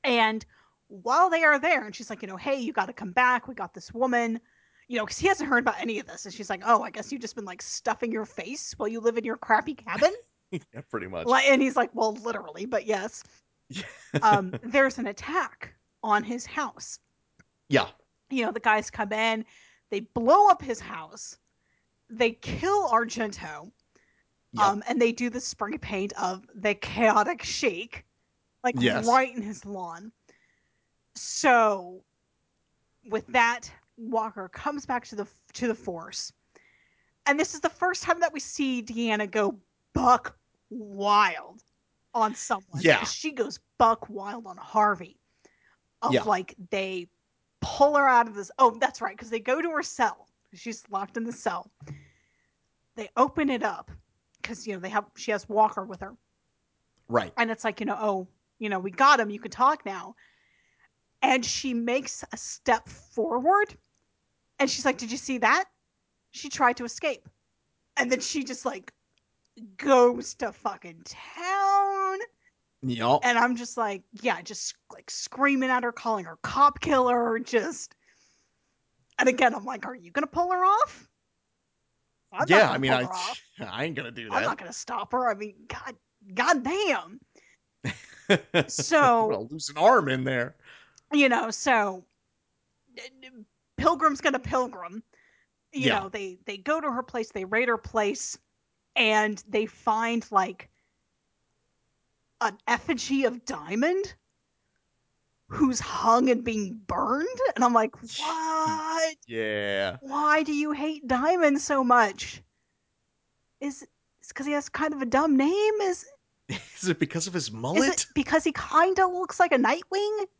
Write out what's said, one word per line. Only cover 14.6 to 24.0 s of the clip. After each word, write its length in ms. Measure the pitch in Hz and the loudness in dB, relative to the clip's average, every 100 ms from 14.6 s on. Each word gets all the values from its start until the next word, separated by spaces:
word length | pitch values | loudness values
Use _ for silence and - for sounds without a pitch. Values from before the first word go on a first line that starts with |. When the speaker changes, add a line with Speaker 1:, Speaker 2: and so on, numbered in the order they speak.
Speaker 1:
there's 340 | 240 269 269 262 | 0 2 2 0
an 100 | 233 | -8
attack 680 | 202 - 349 262 - - _ _ _ | -8 -6 -4 -4 -10 -20 _ _ _
on 220 | 220 208 | 0 0
his 220 | 214 240 - | 0 -8 -6
house. 520 | - 247 - - - _ _ _ _ _ _ _ | -6 -6 -8 -16 -16 _ _ _ _ _ _ _
Speaker 2:
Yeah. 200 | 135 - _ _ _ _ | 0 0 _ _ _ _
Speaker 1:
You 160 | 269 226 | -4 -4
know, 60 | |
the 80 | 226 | 0
guys 300 | 226 214 220 | 2 2 0
come 220 | - 208 | -8 -4
in, 320 | 214 226 226 - _ _ _ _ | 0 0 -2 -6 _ _ _ _
they 100 | 202 | -8
blow 480 | 226 - 233 370 415 | -6 -2 6 8 8
up 140 | 359 | 6
his 180 | 269 233 | 0 -8
house, 560 | - 165 160 202 - - _ _ _ _ _ _ _ | -8 -14 -14 -16 -18 -20 _ _ _ _ _ _ _
they 220 | 226 233 | -2 -2
kill 560 | 233 - - 359 403 320 | -2 -8 -4 0 2 2
Argento, 840 | 226 233 233 214 - 165 151 185 _ _ _ | 2 0 -4 -6 -6 -12 -14 -16 _ _ _